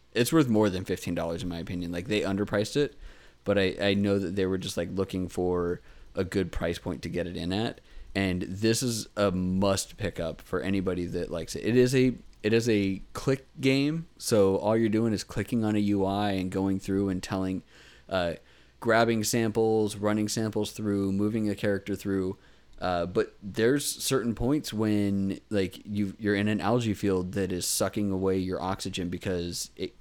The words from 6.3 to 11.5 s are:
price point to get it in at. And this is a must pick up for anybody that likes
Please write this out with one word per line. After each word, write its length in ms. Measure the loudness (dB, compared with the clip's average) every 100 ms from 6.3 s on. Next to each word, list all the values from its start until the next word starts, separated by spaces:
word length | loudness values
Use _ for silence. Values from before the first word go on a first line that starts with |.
| -2 -2
price 260 | -2 -2 -4
point 240 | -6 -6
to 60 | -6
get 160 | -4 -4
it 100 | -4
in 160 | -2
at. 260 | -2 -2 -6 -14 -16 -8
And 280 | -2 0 -2
this 400 | -4 0 2 2
is 240 | 0 -4 -6 0
a 160 | 0
must 640 | 2 0 2 2 2 -2 -6
pick 220 | -6 -4
up 220 | -6 -8
for 180 | -6 -4
anybody 440 | 0 0 0 -2 -4
that 260 | -4 -4
likes 240 | -6 -6